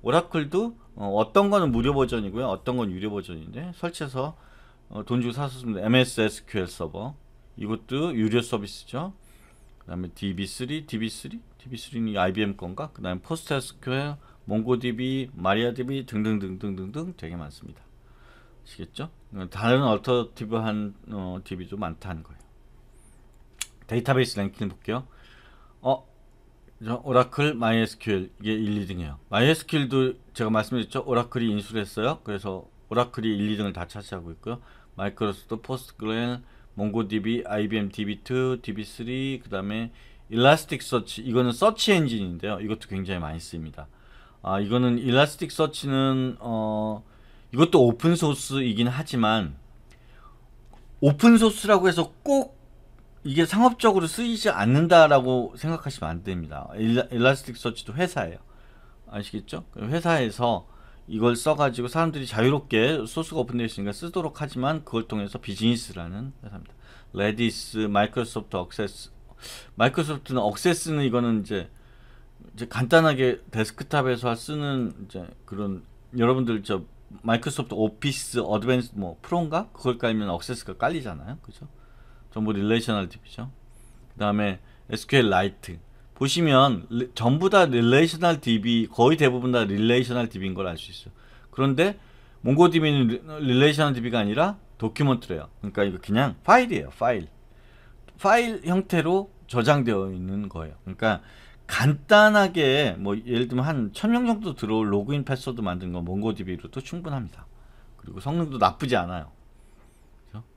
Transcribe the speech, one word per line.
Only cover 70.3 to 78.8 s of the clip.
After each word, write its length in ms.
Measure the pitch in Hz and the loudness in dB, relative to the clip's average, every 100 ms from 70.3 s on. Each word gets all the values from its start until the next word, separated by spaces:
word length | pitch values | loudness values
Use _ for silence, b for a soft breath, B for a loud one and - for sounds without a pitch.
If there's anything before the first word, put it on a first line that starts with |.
| 127 | 0
억세스는 640 | 104 107 180 170 165 151 | 0 0 0 0 0 0
이거는 380 | 135 120 120 113 | 2 2 2 0
이제, 280 | 98 101 85 b b b b b b - - | 0 -6 -6 b b b b b b -20 -20
이제 120 | - 117 | -14 -8
간단하게 760 | 117 120 165 160 135 127 113 - | -4 4 6 6 4 2 0 -6
데스크탑에서 840 | 113 110 - 143 151 131 120 120 | -2 -2 -4 -2 0 2 0 -2
쓰는 600 | 120 - 151 147 135 113 - | -4 -6 -6 -4 -2 -4 -6
이제 240 | 95 95 87 - | -14 -14 -14 -18
그런 400 | - 98 104 95 - - - 123 | -14 -6 -6 -6 -10 -20 -10 2
여러분들 480 | 117 131 120 110 | 2 4 2 -2
저 200 | 98 98 80 - - - | -2 -4 -4 -18 -20 -10
마이크로소프트 520 | 113 117 147 139 127 | 0 0 0 -6 -6
오피스 680 | 104 107 - 143 131 - 120 | 0 -2 0 -4 -4 -4 -4
어드밴스 520 | 92 104 113 127 | 0 0 2 0